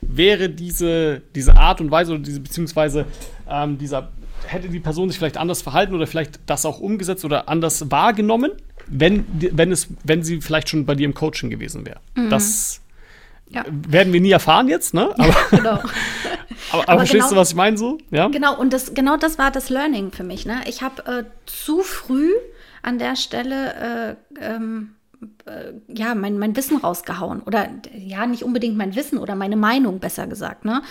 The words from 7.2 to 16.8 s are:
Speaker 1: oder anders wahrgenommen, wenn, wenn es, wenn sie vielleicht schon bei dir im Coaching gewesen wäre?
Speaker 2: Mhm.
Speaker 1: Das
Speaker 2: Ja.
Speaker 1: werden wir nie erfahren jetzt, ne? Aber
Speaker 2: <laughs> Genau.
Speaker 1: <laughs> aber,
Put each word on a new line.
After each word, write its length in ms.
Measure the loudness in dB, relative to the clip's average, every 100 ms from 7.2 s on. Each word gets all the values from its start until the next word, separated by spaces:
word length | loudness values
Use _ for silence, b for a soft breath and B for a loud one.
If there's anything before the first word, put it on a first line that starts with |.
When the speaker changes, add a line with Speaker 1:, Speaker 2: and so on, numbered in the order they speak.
Speaker 1:
oder 240 | -2 -2 0
anders 400 | 0 0 -2 0
wahrgenommen, 600 | 2 4 2 2 2 0 -4 -14 -16 -6
wenn, 360 | 2 4 4 0 -2 0
wenn 180 | 2 2
es, 160 | 2 -4 -4
wenn 220 | 0 0
sie 160 | 0 -4
vielleicht 280 | -2 -2 0
schon 160 | -2 0
bei 100 | 0
dir 80 |
im 100 | 0
Coaching 360 | 0 -4 -4 -6
gewesen 360 | -6 -8 -10 -14
wäre? 140 | -16 -8 -4
Speaker 2:
Mhm. 120 | 0
Speaker 1:
Das 500 | 2 0 -2 -4 -8 -16 b b b b b b
Speaker 2:
Ja. 140 | -10 -8
Speaker 1:
werden 440 | -8 2 4 6
wir 80 | 6
nie 100 | 6
erfahren 340 | 6 6 4 4
jetzt, 260 | 0 0
ne? 200 | 0 2 4
Aber 180 | 6 6
Speaker 2:
<laughs> 80 | 6
Genau. 280 | 4 4 -2
Speaker 1:
<laughs> 920 | -4 -6 -6 -6 -8 -8 -12 -14 -4
aber, 120 | 0